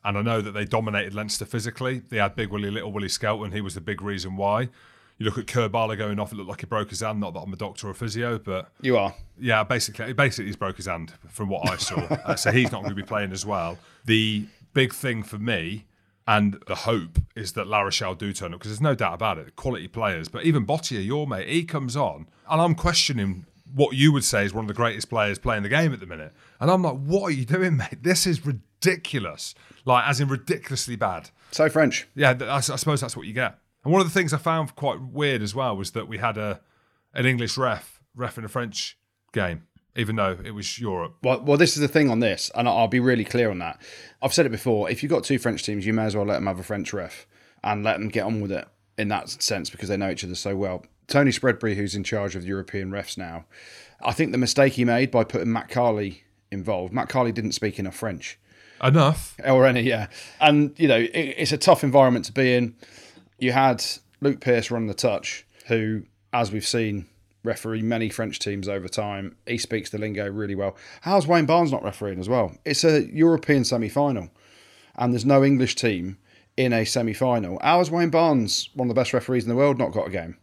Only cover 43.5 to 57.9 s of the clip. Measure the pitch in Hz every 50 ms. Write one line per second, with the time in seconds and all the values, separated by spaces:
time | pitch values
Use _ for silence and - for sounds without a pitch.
43.5 | 98 90 87 82 76 - - - - - - - - _ - 131 - - 160 135
44.5 | 113 104 - 131 117 104 104 82 113 123 - 143 165 135 - - 139 123 - 131
45.5 | 110 - - - 107 104 95 104 110 110 110 110 101 107 101 101 101 69 87 98
46.5 | 95 90 90 - 107 101 87 - - 101 90 80 - - - _ _ _ _ _
47.5 | _ _ - 101 104 104 104 110 104 82 104 110 - 113 101 101 113 107 104 98
48.5 | 95 - - - _ _ _ _ _ - 110 101 107 98 - - - - - -
49.5 | 113 98 82 - - - - 92 101 95 98 98 85 - - 90 90 - - 101
50.5 | 98 95 101 95 92 90 - - _ _ _ _ - 143 143 139 127 - - 131
51.5 | 117 - - 113 104 98 101 101 87 101 95 - - 107 101 98 85 95 87 92
52.5 | 98 95 95 - - 101 95 95 95 101 98 - - - 95 85 82 85 87 _
53.5 | _ - - - - - - - _ _ - - 120 - 165 - - 123 127 117
54.5 | - - 139 135 131 - 123 120 117 120 131 135 - 123 113 - - 113 87 117
55.5 | 113 113 - - - 127 123 120 110 104 104 98 92 - _ _ _ _ _ _
56.5 | - 98 92 95 104 92 90 92 90 131 - - - 131 123 117 113 117 107 107
57.5 | 87 - - 107 95 - 101 95